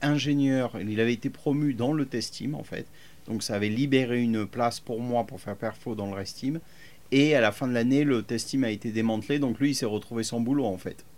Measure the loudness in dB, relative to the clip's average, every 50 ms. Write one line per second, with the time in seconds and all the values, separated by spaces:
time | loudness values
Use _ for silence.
0 | 0 2 2 2 2 2 2 2 4 2 2 2 0 -2 -4 -4 -4 -2 0 2
1 | 2 2 2 0 -2 -6 -6 -2 -2 0 0 2 2 0 0 0 0 0 2 0
2 | 0 -2 -2 -4 -4 -6 -8 -6 -6 -6 -4 -6 -8 -8 -8 -10 -10 -10 -16 -20
3 | -20 -20 -20 -18 -8 -6 -4 -4 -2 -2 0 2 2 2 2 2 2 4 4 4
4 | 4 4 2 2 2 2 2 0 -2 -4 -2 0 0 0 0 -2 -8 -8 -6 -6
5 | -4 0 0 0 0 -2 -6 -12 -8 -8 -8 -4 -4 -6 -6 -6 -8 -8 -6 -4
6 | -4 -6 -4 -6 -8 -8 -10 -6 -4 -4 -4 -4 -8 -12 -20 -20 -20 -20 -20 -18
7 | -6 2 4 4 6 6 6 6 4 4 2 0 -2 0 0 2 2 4 4 4
8 | 4 4 2 0 0 -2 -4 -4 -4 -2 0 0 0 0 0 -2 -4 -4 -2 0
9 | 2 2 0 0 -2 -2 0 0 0 0 0 0 0 0 2 0 0 -2 -2 -2
10 | -4 -4 -4 -4 -4 -2 -2 -2 0 2 2 2 2 0 -2 -4 -6 -8 -10 -10
11 | -16 -20 -20